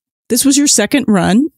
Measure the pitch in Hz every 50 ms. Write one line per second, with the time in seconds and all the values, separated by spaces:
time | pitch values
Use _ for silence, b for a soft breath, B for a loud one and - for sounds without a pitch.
0 | _ _ _ _ _ - 220 247 - 269 277 285 285 294 - - 208 208 - 285
1 | - - 208 190 170 175 185 226 285 320 -